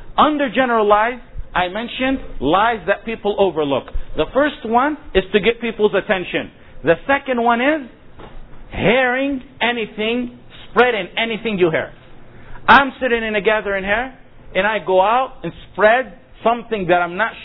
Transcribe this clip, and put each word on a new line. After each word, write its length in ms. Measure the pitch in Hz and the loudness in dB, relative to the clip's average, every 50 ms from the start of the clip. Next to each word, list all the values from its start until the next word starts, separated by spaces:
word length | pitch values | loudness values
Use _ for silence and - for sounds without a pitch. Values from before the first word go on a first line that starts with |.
| - - - - | -16 -4 2 2
Under 320 | 226 294 302 294 285 262 175 | 4 4 4 0 -2 -2 0
general 340 | 233 262 247 240 226 214 208 | 0 0 2 2 2 4 4
lies, 320 | 208 208 214 240 254 240 - - - - - - - | 4 4 4 2 -2 -6 -12 -14 -10 -10 -10 -6 -2
I 120 | 170 180 180 | -2 -2 -2
mentioned 720 | 180 214 240 233 - - 254 262 269 262 - - - - | -4 -6 -8 -8 -6 -4 -2 -2 -2 -4 -6 -8 -8 -4
lies 440 | 120 139 165 190 214 233 240 214 165 160 | 0 2 2 2 2 2 0 -2 -2 -2
that 180 | 202 - - | -2 -2 -4
people 300 | 226 226 - - 208 208 208 | -8 -8 -4 -4 -2 0 0
overlook. 460 | 202 190 156 156 151 143 135 120 113 - - - - - - 139 | 0 0 0 0 -2 0 0 -2 -2 -4 -4 -4 -4 -4 -2 -2
The 80 | 156 - - | -2 0 0
first 320 | 247 285 294 - - - | 0 0 0 0 -4 -4
one 320 | 220 226 240 254 294 311 277 - - - | 0 0 2 2 0 -2 -4 -6 -2 0
is 80 | 190 190 - - | 0 0 2 2
to 60 | 208 | 2
get 220 | 175 226 233 226 | 2 2 0 0
people's 320 | 240 233 208 - 208 208 - | -2 -6 -2 0 0 0 2
attention. 580 | 190 - - 202 185 175 - - 156 120 92 - - - - - - - | 0 0 0 -2 -2 -2 -4 -4 -6 -6 -6 -12 -20 -20 -20 -16 -4 0
The 120 | 143 165 165 - - | 2 2 2 2 0
second 340 | 277 277 269 - 254 233 233 | 0 0 0 -2 -2 0 2
one 180 | 240 233 233 | 2 2 2
is 280 | 247 285 311 311 262 233 - - - - - - - - - - - - - - - - | 2 0 0 0 -4 -10 -18 -20 -20 -20 -20 -18 -18 -16 -16 -16 -16 -16 -16 -18 -16 -10
hearing 680 | - - 117 170 226 262 262 247 247 262 269 277 285 254 - - - - | -6 0 2 4 4 4 4 2 0 0 -2 -2 -4 -4 -8 -10 -8 -4
anything, 800 | 214 233 240 240 214 208 - - 214 220 233 247 247 240 - - - - - - - - | -2 -2 0 -2 -4 -6 -6 -6 -4 -2 -2 -4 -4 -6 -10 -16 -20 -20 -20 -20 -16 -2
spreading 360 | - - 247 247 233 208 180 180 - 196 | 2 4 4 4 4 0 -4 -6 -4 -4
anything 420 | 226 226 226 202 220 233 214 180 | -4 -4 -4 -4 -4 -4 0 2
you 100 | 175 165 | 2 2
hear. 220 | 160 135 104 - - - - - - - - - - - - - - - - - | 2 2 -2 -4 -8 -16 -20 -20 -20 -20 -20 -20 -20 -20 -18 -16 -14 -2 4 6
I'm 260 | 220 262 277 262 - - | 8 8 6 4 -2 -4
sitting 220 | 247 254 233 233 226 | -2 -2 0 0 -2
in 120 | 220 214 | -2 -2
a 60 | 208 | 0
gathering 420 | 180 214 220 214 196 202 196 196 190 | 2 2 2 0 0 -2 -4 -4 -2
here, 340 | 196 202 226 254 262 - - - - - - - - - | -2 -2 -2 -2 -4 -10 -16 -20 -20 -20 -20 -16 -8 -2
and 100 | 180 190 | -2 0
I 140 | 208 220 208 170 | 0 0 -2 -2
go 160 | 156 185 185 | 2 4 4
out 400 | 185 208 226 254 269 262 - - - | 4 4 4 2 0 -2 -6 -10 -10
and 80 | 254 - - - - - | -10 -10 -12 -16 -12 -2
spread 440 | - 196 214 226 254 262 208 185 - - - - - - | 2 4 4 4 4 0 -2 -10 -20 -20 -20 -10 -2 0
something 440 | 220 233 240 220 - 220 208 185 160 | 0 0 0 -2 -6 -6 -2 0 2
that 140 | 180 180 | 2 2
I'm 160 | 175 175 175 190 | 2 0 -2 -2
not 160 | 220 226 - - - | -4 -4 -4 -8 -8